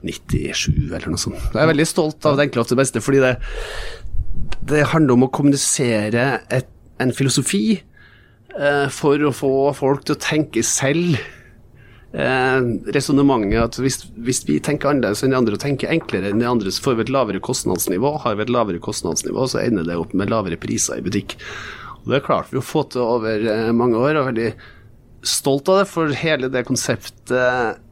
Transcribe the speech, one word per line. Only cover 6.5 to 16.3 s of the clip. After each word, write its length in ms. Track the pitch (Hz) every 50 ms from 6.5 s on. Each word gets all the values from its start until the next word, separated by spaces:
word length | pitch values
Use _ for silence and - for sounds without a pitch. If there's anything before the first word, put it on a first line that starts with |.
et, 160 | - 131 131 - - - - - - -
en 120 | 127 131 117
filosofi, 680 | - 139 131 - - 131 - - 202 214 220 220 180 - - - - - - - - - - - _ - _ - -
eh, 300 | 143 143 143 143 143 135
for 300 | - - - 151 139 151
å 120 | 151 147
få 420 | 123 - - 135 131 135 135 143 139
folk 280 | - 143 131 143 135 -
til 120 | - 151
å 20 | 147
tenke 460 | - - - 156 151 - - 113 113
selv. 480 | - - - 139 135 147 165 175 175 156 104 - - - - - - - - - - - - - - - - - -
Eh, 520 | - - 139 127 131 131 127 131 131 131 127 120 110 95 - -
resonemanget 720 | - 147 131 - 143 139 143 139 135 117 104 98 107 113
at 140 | 117 113 - -
hvis, 220 | 127 135 131 - - - -
hvis 240 | - 117 120 127 - - -
vi 80 | 147 151 -
tenker 240 | - 147 - - 143
annerledes 320 | 147 139 117 98 104 -
enn 80 | - 131
de 60 | 131 127
andre 160 | 127 110 104
og 60 | 101
tenker 300 | - 143 143 135 - -
enklere 400 | 160 165 - - - 95 92 101